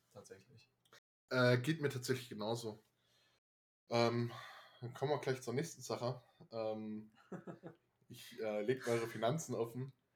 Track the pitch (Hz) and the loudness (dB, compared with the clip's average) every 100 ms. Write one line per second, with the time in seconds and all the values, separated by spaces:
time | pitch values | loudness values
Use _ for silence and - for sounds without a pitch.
0 | _ 107 - 95 _ - _ _ _ - | _ -20 -18 -20 _ -20 _ _ _ -20
1 | _ _ _ 127 123 123 127 165 143 127 | _ _ _ 6 8 8 4 2 0 -2
2 | 123 127 - 104 107 117 113 107 _ _ | -2 -2 -2 -6 -2 -2 -4 -10 _ _
3 | _ _ _ _ _ _ _ _ _ 117 | _ _ _ _ _ _ _ _ _ 4
4 | 117 120 120 - - - - - 120 - | 4 4 -2 -6 -14 -18 -20 -12 -12 -4
5 | 139 143 - 131 - 123 160 - - 110 | 0 0 0 -2 -2 -4 -4 -8 -6 -2
6 | 120 123 - _ - 113 110 110 107 107 | -2 -4 -12 _ -12 -4 -4 -4 -6 -8
7 | 110 _ _ 180 - 170 170 - _ _ | -10 _ _ -14 -12 -14 -16 -18 _ _
8 | _ 123 - - 110 104 107 131 120 117 | _ -18 -16 -6 -2 0 2 0 2 2
9 | 117 110 113 160 - 110 117 131 135 - | 2 2 2 2 -2 -2 -2 -4 -10 -12
10 | _ | _